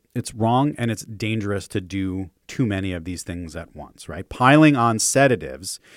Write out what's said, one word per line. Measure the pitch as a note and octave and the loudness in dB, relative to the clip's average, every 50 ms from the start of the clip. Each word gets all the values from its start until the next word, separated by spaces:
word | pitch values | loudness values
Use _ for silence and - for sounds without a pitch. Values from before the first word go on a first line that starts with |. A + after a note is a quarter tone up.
| _ _ - | _ _ -8
it's | B2 - - | -8 -8 -6
wrong | - A2 A2+ A2+ A#2+ C3 C#3 D3 D3 - | -4 0 2 2 4 4 2 2 0 -2
and | A#2+ A2+ | -2 -2
it's | A2 - - | -2 -4 -8
dangerous | - A2 F#2+ A2 G#2+ A2+ A2 G2+ G2+ G2+ F#2+ - | -12 -10 -6 -4 -4 -2 -2 -2 -4 -4 -4 -6
to | - - G#2 | -6 -6 -6
do | F#2 E2+ F#2+ G2 F#2+ F#2+ F#2 F#2+ F#2 E2+ _ _ _ | -6 -4 -4 -4 -4 -2 -4 -6 -6 -8 _ _ _
too | - - - C3+ | -8 -4 -2 -2
many | G#2+ G2+ F#2+ F#2+ F#2+ | 0 0 -2 -2 -4
of | F2+ E2+ D#2+ | -4 -6 -6
these | F2+ F2+ D#2+ - | -8 -10 -10 -8
things | - F2 F2 E2+ D#2+ D2+ | -10 -10 -10 -10 -10 -12
at | E2 D#2+ - - | -12 -14 -14 -16
once, | C#2+ C#2+ - - - - - | -18 -18 -18 -18 -18 -14 -12
right? | D#2 E2+ - - | -12 -12 -12 -10
Piling | - - B2 B2+ D3 D#3 D#3 D3+ C#3+ | -2 2 6 6 8 8 8 6 6
on | B2 A#2 A#2 A2+ A2 | 4 2 2 2 0
sedatives | - - - C3+ C#3 C3+ A#2+ F#2 - C2 C2 C#2 F#2 - - - _ _ - | 0 0 4 4 4 4 4 0 -2 -6 -12 -12 -12 -12 -14 -14 _ _ -20